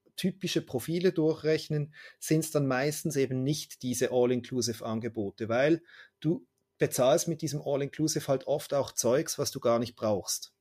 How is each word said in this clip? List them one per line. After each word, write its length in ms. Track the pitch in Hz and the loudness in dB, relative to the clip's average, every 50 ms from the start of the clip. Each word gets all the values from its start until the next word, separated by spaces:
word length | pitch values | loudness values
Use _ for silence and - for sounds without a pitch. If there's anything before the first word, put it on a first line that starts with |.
| _ _ - | _ _ -12
typische 460 | - - 190 185 - - 165 - 160 | -2 -2 -2 -2 -2 -6 -2 -2 -2
Profile 500 | 151 - - 120 - 156 165 180 175 185 | -4 -2 -6 -6 -4 -2 -4 2 2 2
durchrechnen, 840 | - 160 151 160 151 - - 156 160 156 - - 151 147 147 151 - - - - - - | 2 4 2 2 2 0 0 0 0 0 0 -2 -2 -2 -2 -4 -10 -20 -20 -20 -18 -12
sind's 320 | - - 156 156 156 - | -2 2 2 2 2 0
dann 160 | - 147 143 | 0 0 0
meistens 500 | 131 127 127 139 151 151 - - 160 139 | 2 0 0 0 -2 -2 -2 -4 -2 0
eben 260 | 135 135 120 131 127 | 2 2 2 2 0
nicht 400 | 131 143 151 147 - - - - | 0 0 0 -2 -4 -12 -14 -8
diese 280 | - 127 120 123 131 117 | -6 -4 0 0 0 2
All-Inclusive-Angebote, 1400 | 123 127 123 123 127 120 117 - 131 123 110 117 110 - - 113 110 113 117 113 - 110 101 98 - - 113 104 | 4 4 4 4 4 0 -2 -2 -2 -2 0 -2 -2 -4 -4 -4 -4 -4 -4 -4 -4 -4 -4 -4 -4 -6 -4 0
weil 340 | 113 127 139 156 170 165 _ _ - - - _ _ _ | 2 2 4 4 2 2 _ _ -20 -20 -20 _ _ _
du 260 | - 156 175 - - _ _ _ _ _ _ | -2 -2 -2 -2 -4 _ _ _ _ _ _
bezahlst 520 | - 151 139 - - 123 131 156 170 - 170 | -2 -2 0 2 2 4 4 4 4 2 0
mit 120 | 156 147 | -4 -4
diesem 220 | 165 139 139 147 - | -4 -4 -4 -4 -2
All-Inclusive 640 | 135 143 135 143 135 - - 156 151 - 151 - - | -2 -2 -2 -2 -4 -2 -2 0 0 0 -2 0 0
halt 180 | 135 127 - | 0 0 2
oft 280 | - 143 143 - - 143 | -2 -2 -2 -2 -2 0
auch 180 | 139 127 - | -2 -2 -2
Zeugs, 460 | - - - 117 123 151 170 - - - | -4 -2 2 2 2 2 2 -2 -4 -4
was 120 | - - | -4 -4
du 80 | - 127 | -4 -2
gar 200 | - 120 117 117 | 0 2 2 2
nicht 180 | 120 - - | 0 -2 -6
brauchst. 560 | - 117 107 104 92 - - - - - - _ _ | -4 0 0 0 0 0 -4 -6 -6 -6 -14 _ _